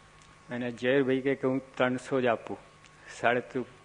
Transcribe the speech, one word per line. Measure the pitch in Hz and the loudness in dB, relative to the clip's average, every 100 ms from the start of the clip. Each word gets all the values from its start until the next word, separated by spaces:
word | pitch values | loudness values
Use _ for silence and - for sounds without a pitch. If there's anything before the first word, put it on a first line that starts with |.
| - - - - - | -20 -20 -20 -20 -10
અને | 123 123 | -6 -6
ઝવેરભાઈ | 117 123 139 131 135 | -2 2 4 4 2
કહે | 131 131 | 0 0
કે, | 131 | 0
"હું | 131 - - | 0 -4 0
ત્રણસો | 127 127 - 135 | 0 0 -2 0
જ | 123 | 2
આપું, | 110 - 98 - - - - - - | 0 -2 -12 -12 -20 -20 -20 -20 -2
સાડત્રીસ | 113 123 - 131 113 - | 0 2 -2 -6 -8 -12